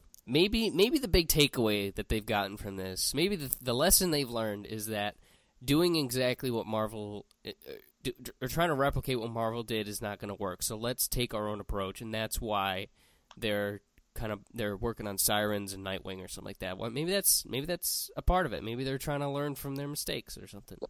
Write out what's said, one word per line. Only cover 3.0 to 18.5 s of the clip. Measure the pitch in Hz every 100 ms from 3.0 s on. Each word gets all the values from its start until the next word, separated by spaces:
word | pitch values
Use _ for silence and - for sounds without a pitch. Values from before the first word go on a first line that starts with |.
| -
maybe | 131 190 190
the, | 135 -
the | 127
lesson | 123 175 - 180
they've | 147 123
learned | 117 110 101 113
is | 110 107
that | 107 104 - - _ _ _
doing | 127 151 175 165
exactly | 127 127 127 123 135
what | 113 104
Marvel, | 110 107 110 104 104 - _ 113
uh, | - - 64 - _
do, | 127 - 127 -
or | 131
trying | 156 170
to | 139
replicate | 139 135 135 123
what | 117
Marvel | 113 113 117
did | 113 110 104
is | 101
not | 104 101
gonna | 101 95
work. | 98 90
So | - 110
let's | 117 127 -
take | 131 120
our | 110 107
own | 104
approach, | - 104 95 -
and | 113
that's | 110 110 -
why | 113 104 98 95 104 _ _ _ - -
they're | 113 104 104 101 - _ _
kind | - 110
of, | 104 -
they're | 117 104 98
working | 117 110 104
on | 98
Sirens | - 107 104 104 98
and | 98
Nightwing | 98 95 95 92
or | 90
something | - 98
like | 98
that. | 92 92
Well, | 113
maybe | 123 165
that's, | 196 - - -
maybe | 123 151
that's | 175 - - - -
a |
part | - 180
of | 151